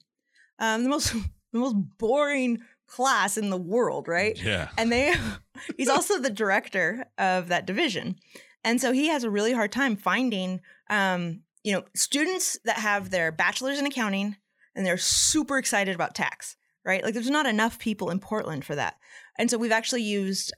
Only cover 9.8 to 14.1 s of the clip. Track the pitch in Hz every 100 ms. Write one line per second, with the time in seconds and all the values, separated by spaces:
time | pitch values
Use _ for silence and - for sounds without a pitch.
9.8 | 277 202 - 196 254 202 185 185 - -
10.8 | - 208 190 180 175 170 - _ 208 190
11.8 | - - - 277 320 427 - - 226 220
12.8 | 214 202 190 185 165 160 180 208 262 285
13.8 | 285 269 214